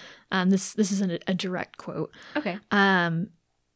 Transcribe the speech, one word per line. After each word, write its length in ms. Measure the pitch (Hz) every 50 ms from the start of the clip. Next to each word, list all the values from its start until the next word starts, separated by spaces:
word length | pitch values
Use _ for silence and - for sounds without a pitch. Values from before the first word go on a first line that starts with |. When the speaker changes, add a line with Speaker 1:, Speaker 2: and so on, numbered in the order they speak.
| - - - - _ -
Speaker 1:
Um, 180 | - 190 180 185
this, 220 | 196 185 - - -
this 160 | - 214 185
isn't 180 | 202 190 202 185
a, 80 | 170 - - -
a 60 | 185
direct 420 | 170 - 185 180 170 - - -
quote. 340 | - - 170 - - 160 - - - - - -
Speaker 2:
Okay. 220 | 302 294 202 175 208 _ -
Speaker 1:
Um, 580 | - 208 196 196 190 180 175 170 165 165 185 - _ _ _ _ _ _ _ _ _